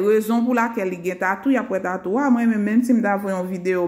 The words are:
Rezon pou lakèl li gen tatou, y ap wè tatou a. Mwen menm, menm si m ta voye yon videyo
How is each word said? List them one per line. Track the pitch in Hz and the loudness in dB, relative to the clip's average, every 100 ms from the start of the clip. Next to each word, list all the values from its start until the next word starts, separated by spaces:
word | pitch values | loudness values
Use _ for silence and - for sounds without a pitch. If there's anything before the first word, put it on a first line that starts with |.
| 202 | 2
Rezon | 220 214 233 240 | 2 2 0 2
pou | 240 | 0
lakèl | 233 233 190 | 0 -2 -4
li | 175 | -4
gen | 180 180 | -6 -2
tatou, | 185 196 277 | -2 0 0
y | 254 | 0
ap | - | 0
wè | 190 | -4
tatou | 185 185 180 233 | -4 -6 -2 0
a. | 285 | 2
Mwen | 233 233 | 2 2
menm, | 220 208 | 0 2
menm | 226 240 | 2 2
si | 226 | 2
m | |
ta | 202 196 | 2 0
voye | 196 185 | -2 -4
yon | 180 | -4
videyo | 185 185 180 | -4 -2 0